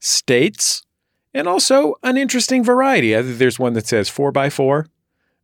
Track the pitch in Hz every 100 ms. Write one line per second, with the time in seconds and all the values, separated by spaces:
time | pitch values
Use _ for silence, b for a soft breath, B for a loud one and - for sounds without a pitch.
0 | - - - 123 185 - - - - _
1 | _ _ _ 269 349 381 - 269 302 -
2 | 254 262 269 247 - 262 233 247 269 226
3 | 113 110 127 120 127 123 123 113 - 113
4 | 98 - 139 139 143 - 135 143 156 _
5 | _ _ _ _